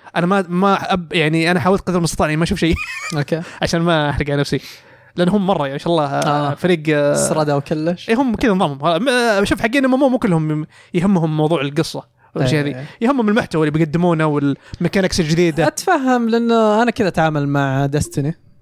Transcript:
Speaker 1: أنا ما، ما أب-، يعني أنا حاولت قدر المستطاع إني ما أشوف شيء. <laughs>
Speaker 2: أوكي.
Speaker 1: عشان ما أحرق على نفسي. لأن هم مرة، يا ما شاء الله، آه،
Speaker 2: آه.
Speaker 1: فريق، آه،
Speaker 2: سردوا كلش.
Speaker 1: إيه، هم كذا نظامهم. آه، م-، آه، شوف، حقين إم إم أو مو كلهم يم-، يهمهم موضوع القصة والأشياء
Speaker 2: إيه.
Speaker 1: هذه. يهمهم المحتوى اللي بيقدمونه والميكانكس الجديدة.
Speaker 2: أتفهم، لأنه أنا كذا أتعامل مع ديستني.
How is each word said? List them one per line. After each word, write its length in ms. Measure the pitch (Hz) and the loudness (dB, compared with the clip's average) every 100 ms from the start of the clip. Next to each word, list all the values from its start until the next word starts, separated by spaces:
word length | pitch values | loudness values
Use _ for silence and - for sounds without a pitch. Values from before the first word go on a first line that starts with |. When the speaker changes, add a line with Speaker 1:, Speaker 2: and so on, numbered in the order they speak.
| - - | -8 -2
Speaker 1:
أنا 100 | 175 | 0
ما، 200 | 196 170 | 0 0
ما 440 | 180 196 196 - | 0 2 2 0
أب-، 200 | 190 156 | -4 -2
يعني 380 | 165 151 165 165 | -2 0 2 2
أنا 80 | 180 | 2
حاولت 220 | 180 196 | 2 0
قدر 160 | - 175 | 0 -2
المستطاع 300 | 165 - 160 | -2 0 0
إني 100 | 156 | 0
ما 60 | |
أشوف 160 | 170 185 | 0 0
شيء. 160 | 165 175 - - | 0 0 -4 -12
<laughs> 200 | - 151 | -8 -6
Speaker 2:
أوكي. 240 | 143 160 170 - | -2 -4 -6 -6
Speaker 1:
عشان 200 | - 170 | -4 0
ما 280 | 170 160 147 | 2 2 0
أحرق 200 | 131 143 | -2 -2
على 100 | 143 | -2
نفسي. 220 | 139 143 - - - - - - | -2 -4 -6 -18 -20 -20 -10 -2
لأن 140 | 180 | 2
هم 180 | 208 185 | 2 2
مرة، 200 | 175 139 | 0 -2
يا 40 | |
ما 60 | 139 | -4
شاء 160 | 170 | 0
الله، 120 | 170 143 | 0 0
آه، 460 | 139 151 147 147 | -2 0 0 -2
Speaker 2:
آه. 40 | - | -2
Speaker 1:
فريق، 280 | 175 170 151 | 0 0 2
آه، 260 | 147 143 | 2 2
Speaker 2:
سردوا 460 | 143 143 156 151 143 | 2 0 0 0 0
كلش. 500 | - 160 160 175 - | -2 -4 -2 -4 -2
Speaker 1:
إيه، 60 | 233 | 0
هم 200 | 269 208 | 0 0
كذا 160 | 214 | 0
نظامهم. 340 | 185 170 135 156 | 2 0 -2 0
آه، 120 | 165 | 0
م-، 120 | 269 | 0
آه، 340 | 247 240 202 | 2 2 2
شوف، 180 | 202 247 | 0 0
حقين 240 | 226 277 262 | 0 0 2
إم 80 | |
إم 100 | 262 | 2
أو 60 | 277 | 2
مو 80 | 247 | 2
كلهم 340 | 214 165 156 | 0 0 -2
يم-، 160 | 151 151 - - | -4 -8 -14 -6
يهمهم 440 | 180 196 185 160 156 | -2 2 2 0 0
موضوع 240 | 151 165 | 0 0
القصة 460 | 139 147 147 143 - _ _ 165 | -2 -2 -4 -6 -14 _ _ -4
والأشياء 300 | 131 147 143 | 0 0 -2
Speaker 2:
إيه. 140 | 127 | -6
Speaker 1:
هذه. 60 | 147 - | -12 -4
يهمهم 280 | 233 277 214 | 0 0 2
المحتوى 380 | 220 240 160 156 | 0 0 0 0
اللي 120 | 151 | 2
بيقدمونه 460 | 160 165 175 160 156 | 2 2 2 2 0
والميكانكس 960 | 147 143 135 - - 170 196 185 - | 0 0 -2 -8 -6 -2 0 0 0
الجديدة. 480 | 151 165 175 151 165 | 0 2 2 2 0
Speaker 2:
أتفهم، 640 | - - 330 262 247 226 | 0 0 0 2 0 0
لأنه 540 | 233 233 233 214 208 | 0 2 2 2 2
أنا 80 | 240 | 0
كذا 160 | - 190 | 0 0
أتعامل 400 | 170 160 151 143 | 0 0 0 0
مع 380 | 143 139 135 139 | 0 0 0 0
ديستني. 500 | 147 - - 143 - - - | 0 -2 -4 -4 -6 -14 -20